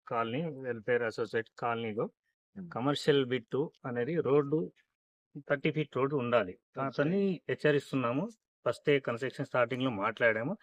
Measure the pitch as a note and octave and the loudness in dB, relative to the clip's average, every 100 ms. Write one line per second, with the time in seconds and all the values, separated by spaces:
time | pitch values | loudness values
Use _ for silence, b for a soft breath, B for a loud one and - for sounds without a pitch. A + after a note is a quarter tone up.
0 | - A#2+ A2+ B2 E3 C3+ C3 A#2 G#2 A#2+ | -4 -2 0 -2 -4 -6 -6 -4 2 2
1 | A#2 G#2+ A2 A#2 A2 - B2 A#2 A#2 G#2+ | 2 -2 -2 -2 -4 -4 -2 -2 -2 -4
2 | F3 _ _ _ _ - G2 C#3 C3 C#3+ | -4 _ _ _ _ -16 -10 -4 0 0
3 | - C#3+ B2+ B2 A2 B2+ D#3+ - C#3 A#2+ | 4 4 4 -2 -2 -4 -4 -6 -8 -4
4 | A#2+ E3+ C3 C#3+ C#3 D#3 F3+ - _ _ | -2 0 2 2 4 0 -2 -10 _ _
5 | _ _ _ - - C#3 D#3 D3 D3 C3 | _ _ _ -12 -4 -2 0 -2 -4 -2
6 | C3+ D3 A#2+ A#2+ F#2 - _ - C3+ - | -2 0 2 2 2 -6 _ -6 -6 0
7 | D3 F#3+ G3 F3 - B2+ D3+ D3 - C3+ | 0 2 0 -2 -4 0 2 2 2 -2
8 | A#2+ B2+ G#3 - _ _ - A#2 - C#3+ | 0 0 -2 -8 _ _ -4 -2 2 2
9 | C3+ A#2 C3 - C3+ C3 A#2+ B2 C3 G#2+ | 2 -4 -4 -6 -2 2 2 2 -2 0
10 | G#2 A2+ A#2+ A2 B2 G#3 | -2 2 4 4 0 -6